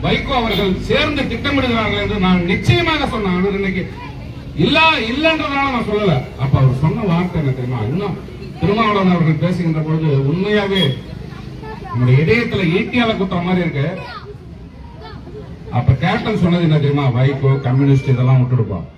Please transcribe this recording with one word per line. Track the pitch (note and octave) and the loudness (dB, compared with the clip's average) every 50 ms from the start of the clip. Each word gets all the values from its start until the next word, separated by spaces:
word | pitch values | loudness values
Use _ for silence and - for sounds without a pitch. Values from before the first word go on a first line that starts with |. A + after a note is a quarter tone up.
| - | 2
வைகோ | D#3+ G#3+ B3+ - - C#4 | 0 0 0 0 -2 -2
அவர்கள் | B3 A3+ A3+ G3+ F3 G#3 F#3+ F3 - - | 0 0 0 0 0 0 0 0 -2 0
சேர்ந்து | - A3+ C4+ D4+ D4+ D4 C#4 B3+ A3+ | 0 0 2 2 0 0 -2 -2 -4
திட்டமிடுகிறார்கள் | A3+ A3+ - C#4 C#4+ C4+ B3+ B3 A#3 A3+ A3 G#3 G3+ G3+ G3+ | -4 -4 -4 0 0 0 0 0 0 0 0 -2 -2 -2 -2
என்று | G3 G#3 G3+ F#3 | -2 0 0 2
நான் | F#3 F#3 F3+ E3+ F3 | 4 4 2 2 0
நிச்சயமாக | G#3+ A3+ - - F4+ F4 F4 E4 D#4 D4+ C#4 A#3+ | -2 0 2 2 2 4 2 0 0 0 -2 -4
சொன்னேன். | A#3 A3+ G3+ F#3+ F3+ | -4 -4 -2 -2 0
அவர் | F3+ F#3 G3+ F#3+ G3 | 0 0 0 0 -2
இன்னைக்கு | G3 F#3+ F#3 F#3 E3 - - - - - - - - - - - - - - - E3 | -2 -2 -2 -4 -6 -6 -10 -12 -12 -14 -12 -12 -12 -12 -12 -12 -12 -10 0 2 2
இல்ல, | A3+ C#4+ D#4+ D#4+ D#4+ D#4 C#4 A3+ A3+ | 4 4 4 4 4 4 2 -2 -2
இல்லைன்றதுனால | B3 C#4+ D#4 D#4+ D#4+ D#4 D4+ D4 C#4 C#4 C#4 C#4 B3+ | -2 0 2 2 2 2 -2 -2 -2 -2 -2 0 -2
நான் | A#3+ G#3+ - | -2 -2 0
சொல்லல. | G#3 G#3 G#3 F#3+ D3+ C3 - - - - C3 | 0 2 2 2 2 2 -2 -6 -6 -4 0
அப்ப | C3+ C3+ C#3 | 2 2 4
அவர் | C3+ B2+ A#2+ - D3+ | 4 4 2 2 0
சொன்ன | D#3+ G3+ A#3 G#3+ F#3+ | 0 0 0 0 0
வார்த்தை | E3 E3+ F3+ F3+ - E3 | 0 0 0 -2 -2 -2
என்ன | C#3+ C3+ | -2 -2
தெரியுமா? | B2 B2+ B2 B2 B2+ A#2+ G#2+ A2+ | -2 -4 -4 -4 -4 -4 -2 -2
இன்னும் | B2+ F#3 G#3 G3 D#3 - - - - - - - - - | -2 -2 -4 -4 -6 -8 -10 -14 -14 -14 -14 -14 -6 -2
திருமாவளவன் | D#3 F3+ G#3 A3 A3 G#3+ G#3 G3 F#3+ F#3 F3+ | 0 0 2 2 2 2 2 4 4 4 4
அவர்கள் | E3+ D#3 D#3 D#3 C#3+ E3 | 4 4 2 2 2 0
பேசுகின்ற | F3+ F#3 F3 E3+ E3 D#3 D#3 | 0 0 0 0 0 0 0
பொழுது | D3+ D#3 D#3+ D#3+ D#3+ D3+ C#3 C3+ C3+ C#3 | 0 0 0 0 2 2 2 2 2 2
உண்மையாவே | D#3+ F3+ G3 G#3 G#3 G#3 G3 F#3+ G3 F#3+ F3 C3 - - - - - - - - - - - - - - - - - - - | 0 0 0 2 2 2 2 2 0 2 2 0 0 -4 -8 -12 -12 -12 -12 -14 -14 -14 -14 -14 -12 -12 -12 -12 -12 -12 -10
நம்முடைய | - - A#2 B2 B2 B2+ C#3+ D#3+ | -8 -2 0 4 4 4 4 4
இதயத்துல | F3 A3 A#3+ A#3 - - G3 F#3 D#3+ E3 | 4 2 2 2 0 -2 0 0 2 2
ஈட்டியால | G3+ A3+ - - B3 A#3 A3+ G#3+ F3+ | 2 0 0 0 0 2 2 0 0
குத்துற | F#3+ F3+ F3+ F3 F3 | -2 -2 -2 -2 0
மாதிரி | F3+ F#3 F3+ E3+ | 0 0 0 0
இருக்கு. | D3+ C3+ C3+ C#3+ E3 F#3 F3+ - - - - - - - - - - - - - - - - - - - - - A4 - - - - - G#4+ - - - - - - - | 0 -2 -2 -2 -2 -4 -6 -10 -12 -12 -14 -14 -14 -16 -16 -16 -16 -16 -16 -16 -18 -18 -18 -18 -18 -16 -16 -16 -16 -14 -14 -16 -14 -14 -14 -14 -14 -16 -14 -12 -4 -4
அப்ப | B2 - - - - - | 2 4 4 4 4 2
கேப்டன் | F3+ G#3 A#3 - A#3+ G#3+ F#3 F3 | 0 0 0 0 -2 0 2 2
சொன்னது | F3 F3 F3 E3+ | 2 2 2 4
என்ன | D#3 D3+ D3+ | 4 2 2
தெரியுமா? | C3 C3+ C#3+ D3 C#3+ C3 A2+ | 2 2 2 2 2 2 2
வைகோ, | A#2+ C3 C#3+ C#3+ C3+ C#3 C3+ C3+ C3+ - | 4 2 2 2 2 2 2 2 2 0
கம்யூனிஸ்ட் | B2+ B2+ C3+ C#3+ C#3 C3+ B2+ - C3+ B2 | 0 2 4 4 4 4 4 4 2 2
இதெல்லாம் | A#2 B2+ B2+ C3+ C3 B2 | 2 4 4 4 4 4
விட்டுடுப்பா. | B2 B2+ A#2+ G#2+ F#2+ F#2+ E2+ D#2 - - | 2 2 0 0 0 -2 -6 -8 -10 -14